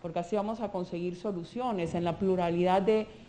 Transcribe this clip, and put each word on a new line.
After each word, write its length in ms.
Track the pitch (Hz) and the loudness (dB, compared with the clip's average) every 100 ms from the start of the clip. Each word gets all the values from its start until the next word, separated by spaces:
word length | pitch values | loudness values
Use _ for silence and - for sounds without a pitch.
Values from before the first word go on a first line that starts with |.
porque 180 | 175 160 | -6 -4
así 160 | 175 208 | -2 -2
vamos 260 | 202 226 | -2 -4
a 100 | 208 | -4
conseguir 440 | 190 175 175 175 175 | -4 -6 -4 -4 -4
soluciones 800 | 214 185 170 233 254 202 165 | -4 -6 -6 -4 -2 -2 -2
en 100 | 170 170 | 0 0
la 120 | 160 | 0
pluralidad 640 | 190 185 175 170 180 190 | 2 2 2 2 4 4
de, 260 | 196 220 214 - | 4 4 2 -10